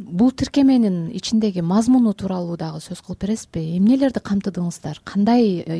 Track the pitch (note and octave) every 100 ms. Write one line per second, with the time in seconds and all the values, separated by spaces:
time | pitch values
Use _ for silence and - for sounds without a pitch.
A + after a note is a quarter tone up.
0 | F#3+ F3 B3 B3+ C#4 C#4+ C4+ C4 G#3+ F3+
1 | E3 F#3 - A3+ G#3+ F3+ E3+ G3 A3+ B3+
2 | A3+ G3 F#3+ F#3 E3+ E3+ D#3+ D#3 - F3
3 | - F3+ G3 A3 - E3 D#3+ F3 G#3 C4+
4 | C4+ - - G3+ G3 F3 F3 - D3+ D3
5 | - G3 G#3 A#3+ A3 F3 - E3